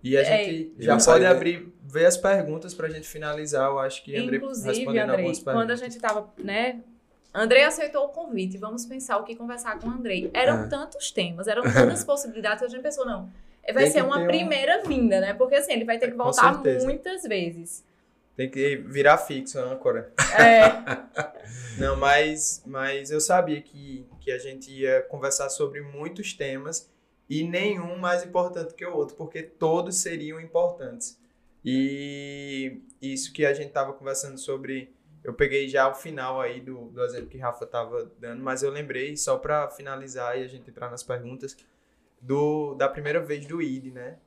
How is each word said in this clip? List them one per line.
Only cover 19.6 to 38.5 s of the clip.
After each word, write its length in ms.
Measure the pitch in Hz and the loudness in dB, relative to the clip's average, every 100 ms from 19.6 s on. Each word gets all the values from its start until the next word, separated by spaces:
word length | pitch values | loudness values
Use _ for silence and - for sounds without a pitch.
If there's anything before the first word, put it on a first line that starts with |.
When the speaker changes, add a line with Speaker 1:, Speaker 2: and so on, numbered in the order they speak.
| 123 131 127 113 - - - 214 | -6 -2 0 0 -2 0 2 8
Speaker 2:
É. 240 | 233 226 220 - - - - - | 10 12 10 6 -4 -6 -6 -8
Speaker 1:
<laughs> 560 | - - - - - - | -8 -10 -16 -16 -14 -4
Não, 160 | 139 135 | -2 2
mas, 640 | 139 143 156 156 - - - | 6 6 4 0 -4 -6 -10
mas 440 | 135 135 139 139 | -6 -4 -4 -4
eu 80 | 151 | -2
sabia 400 | 151 180 160 147 | 4 4 4 -2
que, 440 | - 143 139 131 127 - | -8 -20 -16 -16 -16 -10
que 100 | - | -8
a 60 | 127 | -6
gente 340 | 135 135 131 | -8 -14 -16
ia 300 | 135 135 131 | -2 2 4
conversar 460 | 131 143 135 - 135 | 2 -4 -2 -2 -4
sobre 320 | - 147 139 | -2 -4 -4
muitos 520 | 143 143 156 185 - | -14 -12 -12 -10 -12
temas 560 | - 139 135 147 165 - _ _ _ _ | -8 -8 -6 -8 -10 -12 _ _ _ _
e 140 | 151 165 | -6 -2
nenhum 520 | 175 208 190 175 180 | -2 -2 -2 -6 -4
mais 260 | 180 180 175 | 0 -2 0
importante 480 | 180 175 170 165 | -2 0 -4 -10
que 120 | - 175 | -10 -6
o 80 | 156 | -4
outro, 200 | 139 - | -4 -6
porque 260 | 160 160 | -12 -10
todos 540 | 160 _ 160 165 175 180 | -12 _ 0 2 0 -4
seriam 420 | 175 170 151 156 | -4 -6 -8 -12
importantes. 800 | 165 170 175 175 127 120 - - _ _ _ _ | -4 0 0 0 -12 -12 -14 -14 _ _ _ _
E 1160 | - 131 135 139 143 143 143 143 143 135 131 - - _ | -2 0 0 -2 -10 -10 -12 -12 -10 -6 -8 -10 -20 _
isso 320 | 135 135 - | -8 -8 -8
que 120 | - 143 | 0 2
a 80 | |
gente 180 | 139 143 | 2 -2
tava 200 | 143 135 | -4 -4
conversando 440 | 139 135 135 139 131 | -6 -6 -6 -6 -10
sobre, 560 | - 135 135 135 127 _ _ - | -8 -8 -6 -8 -10 _ _ -14
eu 100 | - | -12
peguei 340 | 117 143 139 139 | 0 0 2 0
já 220 | 135 135 | 4 2
o 40 | |
final 460 | 135 170 147 127 131 | 2 -10 -8 -6 -4
aí 220 | 123 127 | -4 -6
do, 240 | 127 127 117 | -12 -14 -14
do 140 | 117 | -6
exemplo 240 | 120 123 - | -6 -6 -12
que 80 | 131 | -6
Rafa 280 | 127 120 - | -6 -6 -6
tava 440 | 120 113 120 113 _ | -6 -4 -6 -8 _
dando, 220 | 117 120 | -14 -8
mas 200 | 131 | -6